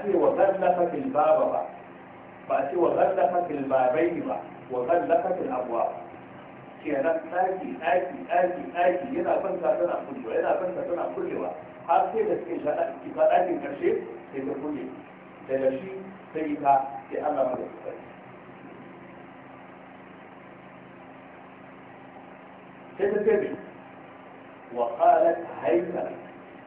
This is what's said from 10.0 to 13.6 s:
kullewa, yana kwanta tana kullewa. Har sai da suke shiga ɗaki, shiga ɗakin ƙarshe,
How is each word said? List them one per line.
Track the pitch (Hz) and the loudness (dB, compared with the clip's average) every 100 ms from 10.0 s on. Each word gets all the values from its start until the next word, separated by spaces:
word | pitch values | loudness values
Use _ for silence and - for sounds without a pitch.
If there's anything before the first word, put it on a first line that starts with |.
kullewa, | - - 110 - | -4 -8 -4 0
yana | 175 | 2
kwanta | 160 185 175 | 2 0 -4
tana | 175 175 208 196 | -2 -2 -2 -4
kullewa. | 175 - - - - - - | -4 -4 -4 -8 -12 -10 2
Har | 170 185 | 4 4
sai | 220 185 | 2 0
da | 165 | 0
suke | 170 156 | -2 -4
shiga | 143 | -2
ɗaki, | - - - | 0 -2 -4
shiga | 151 156 | -8 2
ɗakin | 156 180 - | 6 6 4
ƙarshe, | - | 0